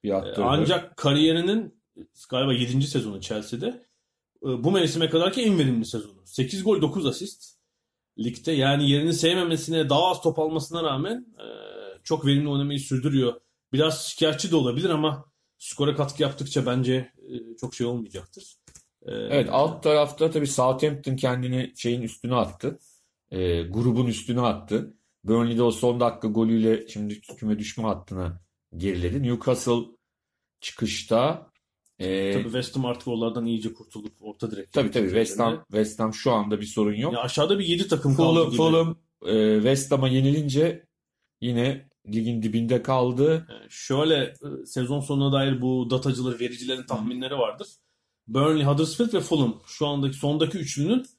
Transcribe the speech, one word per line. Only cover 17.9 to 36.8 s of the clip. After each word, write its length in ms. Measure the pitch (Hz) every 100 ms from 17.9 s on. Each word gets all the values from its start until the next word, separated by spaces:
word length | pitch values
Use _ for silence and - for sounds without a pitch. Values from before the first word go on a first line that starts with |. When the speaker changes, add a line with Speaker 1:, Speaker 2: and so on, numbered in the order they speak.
| 123 107 95 90 - - - _ - _ _ -
Speaker 2:
Ee, 60 |
Speaker 1:
Evet, 380 | 110 107 143 117
alt 320 | 127 151 160
tarafta 480 | 156 151 147 - 160
tabii 160 | 160 143
Southampton 680 | - 127 131 151 143 143 131
kendini 580 | 127 123 127 127 123 -
şeyin 240 | 120 120
üstüne 340 | 113 - 120 123
attı. 440 | 107 - 127 - - _ _ _ _
E, 300 | 92 90 85
grubun 420 | 85 101 120 117 123
üstüne 340 | 107 - 120
attı. 520 | 120 104 - 107 - _ _ _
Burnley 340 | 92 113 117 117
de 60 |
o 80 | 120
son 280 | 110 123 120
dakika 280 | 120 113 113
golüyle 600 | 107 113 113 110 110 -
şimdi 340 | 107 104 104
küme 380 | - - 107 107
düşme 240 | 104 -
hattına 580 | 110 90 - 92 90 87 _ _ _ 85
geriledi. 460 | 95 90 87 127
Newcastle 580 | 127 120 - 123 - 120 117 _ _ _ _ _ _ _
çıkışta. 880 | - - 110 - - 113 139 170 - _ _ _ _ _
E, 320 | 95 95 98
Speaker 2:
Tabii 120 | 98
West 320 | 113 123 127 135
Ham 100 | 123
artık 220 | 120 -
oralardan 380 | 117 113 117 117
iyice 280 | 113 107
kurtulup 400 | - 110 110 107 _
orta 300 | 104 104 113
direkt 220 | 101 95
Speaker 1:
Tabii, 180 | - 117
tabii, 140 | 127 101
West 320 | 101 113 -
Ham, 80 | 117
Speaker 2:
üzerinde. 120 | 117 -
Speaker 1:
West 320 | 104 107 -
Ham 140 | 113
şu 180 | 110 139
anda 300 | 117 104 104
bir 40 | 104
sorun 280 | -